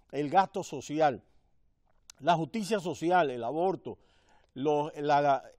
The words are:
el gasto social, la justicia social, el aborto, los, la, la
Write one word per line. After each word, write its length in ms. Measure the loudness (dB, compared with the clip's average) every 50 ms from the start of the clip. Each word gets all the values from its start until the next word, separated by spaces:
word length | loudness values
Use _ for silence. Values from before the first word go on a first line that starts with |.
| _ _
el 200 | -6 -4 -2 2
gasto 320 | 4 2 2 2 0 -8 -10
social, 580 | -8 -10 -12 -10 -6 0 2 2 2 2 0 -8 _ _ _ _ _ _ _ _ _ _ _ _ _ _ _ _ -20 -18 _
la 140 | 0 2 2
justicia 460 | 2 0 -4 -6 -6 -4 -2 -2 -2
social, 500 | -2 -4 -6 -4 0 2 4 4 4 2
el 140 | 0 -4 -6
aborto, 560 | -4 -2 -2 0 0 -2 -4 -6 -12 -14 -14 _ _ _ _ _ _ _ _ _ _ -10
los, 360 | -4 0 0 2 0 0 -4 -6
la, 260 | -4 0 2 2 4
la 220 | 4 4 2 0 -2 -8 -12